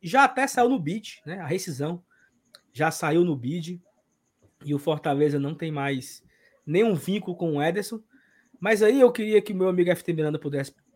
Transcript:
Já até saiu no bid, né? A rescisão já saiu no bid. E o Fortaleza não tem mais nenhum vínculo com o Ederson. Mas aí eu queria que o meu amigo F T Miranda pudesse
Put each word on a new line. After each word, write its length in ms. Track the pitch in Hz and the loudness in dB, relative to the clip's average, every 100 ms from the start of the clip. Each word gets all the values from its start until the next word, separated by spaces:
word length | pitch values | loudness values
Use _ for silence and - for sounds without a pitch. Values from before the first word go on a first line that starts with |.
Já 220 | 175 254 | 0 4
até 220 | 269 262 262 | 4 2 -2
saiu 220 | 254 240 | 2 2
no 80 | 262 | 2
bid, 420 | 147 208 - - | -2 -6 -10 -16
né? 140 | 147 190 | -12 -10
A 80 | 151 | -4
rescisão 560 | 185 185 131 151 175 - _ _ _ _ - _ | -4 -4 -6 -6 -6 -12 _ _ _ _ -20 _
já 180 | - 156 | -2 -2
saiu 340 | 160 160 165 | 0 0 2
no 120 | 175 143 | 2 0
bid. 440 | 120 175 165 180 _ _ _ _ _ _ _ _ | -4 -8 -8 -12 _ _ _ _ _ _ _ _
E 100 | 147 | -6
o 40 | 143 | -4
Fortaleza 600 | 165 147 156 139 147 143 | -2 -2 -2 0 2 0
não 160 | 139 | -4
tem 160 | 156 160 | -6 -8
mais 520 | 151 139 135 127 - _ _ _ _ - | -6 -4 -4 -8 -16 _ _ _ _ -2
nenhum 280 | 165 226 | 2 2
vínculo 420 | 175 - 202 - 175 | 0 -2 -4 -4 -4
com 200 | 170 147 | -2 0
o 60 | |
Ederson. 380 | 156 185 196 220 - _ _ _ _ _ | 0 -2 -6 -10 -14 _ _ _ _ _
Mas 240 | 190 214 | 0 4
aí 180 | 214 269 | 4 8
eu 120 | 247 | 6
queria 280 | 240 214 214 | 6 2 2
que 100 | 208 | 2
o 40 | 185 | 0
meu 120 | 185 | 2
amigo 220 | 180 175 | 2 2
F 120 | 170 | 0
T 100 | - | -2
Miranda 260 | 160 151 151 | -2 -2 -4
pudesse 360 | 147 143 135 - _ | -4 -6 -6 -12 _